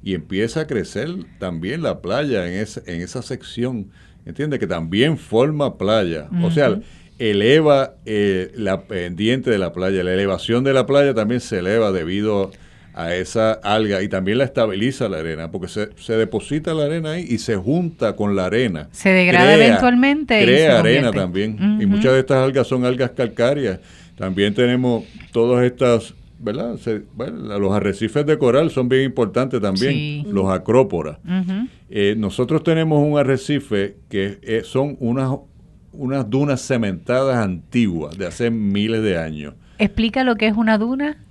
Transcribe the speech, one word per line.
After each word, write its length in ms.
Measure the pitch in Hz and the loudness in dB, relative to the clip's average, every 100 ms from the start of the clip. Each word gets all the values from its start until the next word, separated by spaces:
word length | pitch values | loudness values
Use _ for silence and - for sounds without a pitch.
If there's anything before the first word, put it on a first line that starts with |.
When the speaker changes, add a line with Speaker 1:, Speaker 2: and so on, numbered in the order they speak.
Speaker 1:
y 100 | 98 | -4
empieza 480 | 92 76 95 113 160 | -6 -4 -4 -2 -4
a 60 | 156 | -4
crecer 420 | 123 85 98 143 185 - - | -4 -4 -8 -8 -10 -14 -12
también 420 | 95 82 90 151 | -8 -6 -6 -4
la 200 | 147 85 | -4 -6
playa 440 | 87 117 147 113 87 | -4 -4 -2 -2 -4
en 80 | 90 | -6
esa, 220 | 107 - - | -8 -10 -10
en 140 | 85 | -10
esa 200 | 90 127 | -8 -10
sección, 680 | - 127 - - 123 123 98 - - - - | -10 -12 -12 -6 -6 -6 -10 -16 -20 -20 -18
¿entiendes? 340 | 85 147 135 | -8 -6 -4
Que 80 | 95 | -4
también 500 | 85 82 98 143 156 | -4 -2 0 2 0
forma 600 | - 110 139 151 135 - | -2 2 2 0 -4 -2
playa. 500 | 95 110 92 80 73 175 | 0 2 0 -4 -6 -2
O 80 | 120 | 0
sea, 200 | 160 135 | 2 2
Speaker 2:
Ujú. 120 | 101 - - - - | 0 -6 -20 -20 -4
Speaker 1:
eleva, 760 | 113 101 110 147 151 139 135 - - | 0 2 6 6 6 4 2 -6 -4
eh, 460 | 107 104 92 92 - | 0 2 0 -4 -6
la 260 | 101 95 | -4 -4
pendiente 640 | - 98 87 87 107 131 127 | -4 -8 -6 -2 0 0 0
de 80 | 104 | 0
la 140 | 87 | 0
playa, 300 | 87 92 98 | -2 -2 0
la 100 | 90 | 0
elevación 500 | 92 98 92 - 117 139 | 0 0 -2 0 0 2
de 80 | |
la 120 | 135 117 | 2 2
playa 280 | 139 143 | 2 4
también 260 | 113 107 123 | 2 0 -2
se 180 | - 101 | -4 -4
eleva 320 | 90 110 107 | 0 0 2
debido 580 | 95 80 98 107 101 95 - - - - | 0 -2 -2 0 0 -2 -8 -20 -20 -20
a 200 | - 85 | -10 -4
esa 380 | 90 92 117 110 | -4 -2 0 0
alga 500 | 110 101 107 110 98 | 0 0 0 2 0
y 60 | 101 | -2
también 320 | 98 92 117 | -2 -2 0
la 40 | 135 | 0
estabiliza 600 | - 110 98 120 135 113 | 0 0 0 -2 -2 -4
la 100 | 85 | -4
arena, 320 | 82 80 82 | -6 -8 -8
porque 160 | 95 87 | -10 -8
se, 220 | 107 107 - | -8 -8 -10
se 160 | - 113 | -4 0
deposita 560 | 110 107 - - 156 | 0 -2 -4 -6 -4
la 120 | 160 147 | -2 -2
arena 260 | 165 156 | -4 -6
ahí 140 | 165 170 | -6 -4
y 80 | 113 | -4
se 180 | - 104 | -2 -4
junta 600 | 92 165 170 165 113 - | 0 -2 -2 -2 -4 0
con 200 | 104 98 | -2 0
la 100 | 92 | 0
arena. 420 | 107 123 80 73 | 0 0 -2 -10
Speaker 2:
Se 180 | - 196 | -2 2
degrada 440 | 185 180 175 180 | 4 6 6 8
Speaker 1:
Crea, 140 | 160 - | 8 8
Speaker 2:
eventualmente 720 | - 247 247 269 285 285 220 | 6 4 4 4 2 2 4
y 40 | 202 | 6
Speaker 1:
crea 260 | 131 160 | 6 6
Speaker 2:
se 60 | 120 | 6
Speaker 1:
arena 340 | 110 131 123 | 4 4 2
Speaker 2:
convierte. 80 | 101 | 0
Speaker 1:
también. 600 | 92 90 107 107 202 214 | -2 -2 -4 0 0 2
Y 60 | 202 | 2
Speaker 2:
Ujú. 100 | 202 | 4
Speaker 1:
muchas 180 | 214 | 4
de 60 | 135 | 4
estas 160 | 131 135 | 4 2
algas 220 | 135 135 120 | 2 0 0
son 200 | 131 123 | 0 0
algas 260 | 127 127 | 0 -2
calcáreas. 680 | - 120 98 120 147 123 90 - - - - | -2 -4 0 0 2 -2 -4 -10 -20 -20 -10
También 400 | 98 92 101 107 | -6 0 0 2
tenemos 480 | 123 127 127 117 - - - | 2 2 0 -2 -4 -18 -6
todas 320 | 117 117 123 | 0 2 4
estas, 520 | 123 123 127 117 - - - - | 2 2 2 2 0 -20 -20 -10
¿verdad? 380 | 117 113 233 220 | -6 -6 -6 -8
Se, 260 | - 107 104 | -6 -6 -8
bueno, 240 | - 135 - | -10 -10 -8
la, 220 | 117 101 | -8 -2
los 120 | 98 | 0
arrecifes 540 | 104 98 92 110 147 147 | 2 0 -2 -2 -2 0
de 140 | 151 | 2
coral 320 | 135 123 165 | 4 4 2
son 180 | 131 123 | 0 2
bien 140 | 131 | 2
importantes 580 | 135 131 110 120 131 131 | 2 0 0 0 -2 -2
también, 300 | 101 95 131 | -2 0 0
Speaker 2:
Sí. 320 | 151 151 147 147 | 0 -4 -6 -4
Speaker 1:
los 180 | 101 95 | 0 0
acróporas. 680 | 92 - 120 131 87 76 76 | 0 2 4 4 0 -6 -10
Speaker 2:
Ujú. 440 | - 185 180 190 254 - - | -4 -4 -2 -4 -6 -10 -10
Speaker 1:
Eh, 240 | - 101 226 | 0 0 0
nosotros 460 | 208 - 127 156 | -4 -2 -2 0
tenemos 360 | 165 160 160 151 147 | 2 0 2 2 2
un 120 | 147 | 2
arrecife 800 | 135 135 - 147 - 104 98 - - | 2 0 0 -4 -2 -2 -2 -6 -8
que, 300 | 104 98 101 | -4 -4 -6
eh, 200 | - 113 | -4 -4
son 340 | - 131 143 139 | -2 -2 -2 -2
unas, 300 | 117 127 131 139 - - - - - | -2 -2 -2 -4 -8 -20 -20 -20 -20
unas 360 | - 127 139 110 | -10 -6 -4 -2
dunas 340 | 127 147 127 - | 0 0 -2 -2
cementadas 720 | 127 107 87 - 127 135 127 | -2 0 -4 -2 0 0 0
antiguas 800 | 104 87 - 123 110 82 73 82 | -2 -4 -4 0 2 0 -6 -8
de 80 | 90 | -8
hace 240 | - 117 | -2 -2
miles 540 | 117 104 101 107 113 | 0 0 0 0 0
de 160 | 110 87 | 0 -2
años. 340 | 80 76 73 - - - | -4 -8 -12 -16 -20 -2
Speaker 2:
Explica 460 | 208 - 226 262 | -2 0 -2 0
lo 120 | 254 220 | 0 2
que 120 | 214 | 0
es 100 | 208 | 0
una 220 | 220 220 | 2 2
duna 380 | 226 262 294 294 - | 0 -2 -4 -6 -16